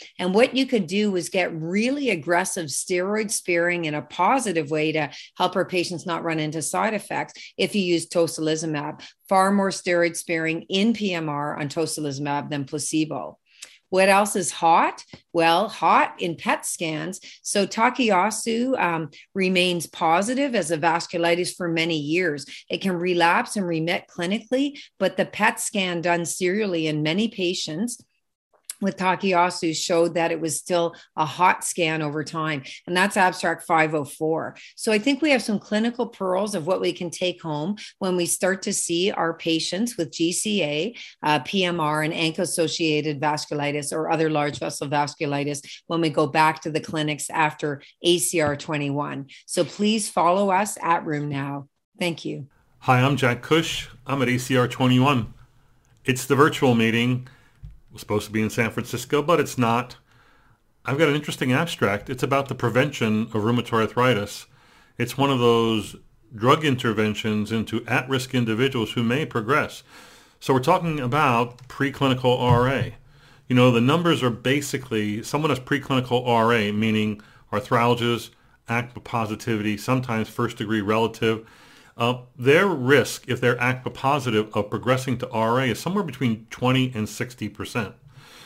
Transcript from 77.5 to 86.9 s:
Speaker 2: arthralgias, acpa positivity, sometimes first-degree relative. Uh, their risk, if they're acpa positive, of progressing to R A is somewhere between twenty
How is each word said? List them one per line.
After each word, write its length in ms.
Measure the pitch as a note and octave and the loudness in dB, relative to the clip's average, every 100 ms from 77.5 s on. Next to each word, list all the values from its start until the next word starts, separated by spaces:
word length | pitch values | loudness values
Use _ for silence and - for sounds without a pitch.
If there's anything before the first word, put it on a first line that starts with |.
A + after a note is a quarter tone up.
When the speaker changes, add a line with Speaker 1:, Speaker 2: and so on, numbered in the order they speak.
Speaker 2:
arthralgias, 800 | G#2 - B2+ A#2+ A#2+ A#2 A#2 - _ _ _ - | -4 0 2 4 2 2 -2 -4 _ _ _ -6
acpa 320 | A#2 B2 - | -4 -4 -12
positivity, 760 | - A#2 G#2+ G#2+ - A2 G#2 G#2 | -6 -4 -4 -4 -4 -2 -2 -4
sometimes 500 | - B2+ B2+ A2 G#2+ | -2 -2 0 -4 -4
first-degree 540 | - A#2 - G#2 A2 | -4 -4 -4 -2 -2
relative. 640 | G2 A2 A2+ - A2+ A2 - - - - - - | 0 2 0 0 0 0 -6 -20 -20 -20 -16 -2
Uh, 200 | A#2+ B2 - - | 0 0 -8 -2
their 300 | B2 D#3 G3+ | 4 6 6
risk, 600 | D#3 B2 C3+ G#2 - - | 2 4 4 4 -2 -6
if 140 | A#2+ | 0
they're 140 | B2 B2 | 2 2
acpa 360 | B2 B2+ - | 0 -2 -6
positive, 640 | - C3+ D3 B2 G#2+ G#2+ A2 | -4 0 0 2 0 0 -2
of 140 | G2+ | -4
progressing 480 | A2 G#2+ B2+ B2+ A#2+ | -4 0 0 0 -4
to 100 | - | -4
R 280 | A2+ A2+ B2 | 0 2 2
A 20 | C3 | 0
is 80 | G2+ | -2
somewhere 240 | E3 G3+ | -2 -2
between 420 | E3+ B2+ C3 A2 - | -4 -2 -2 -2 -8
twenty 400 | - B2 C3 B2+ | -4 0 2 0